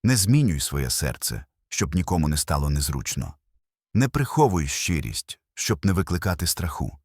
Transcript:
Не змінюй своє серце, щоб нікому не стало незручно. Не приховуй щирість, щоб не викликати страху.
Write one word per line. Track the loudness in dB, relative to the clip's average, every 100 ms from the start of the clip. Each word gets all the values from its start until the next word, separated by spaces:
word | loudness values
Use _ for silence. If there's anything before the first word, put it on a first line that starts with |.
Не | 4 2
змінюй | 4 4 4 0
своє | -2 -2 -2
серце, | -2 -2 -4 -6 -6 -10 _ _
щоб | -4 0 0
нікому | 0 2 2
не | 0
стало | 0 0 2
незручно. | 0 0 -4 -6 -6 -8 -12 _ _ _ _ _
Не | 0 2
приховуй | 0 0 4 4 4 0
щирість, | -2 0 -2 -2 -8 -10 -18 _
щоб | -8 -4 0 2
не |
викликати | 2 2 0 0 0 -2
страху. | -2 -4 -4 -6 -8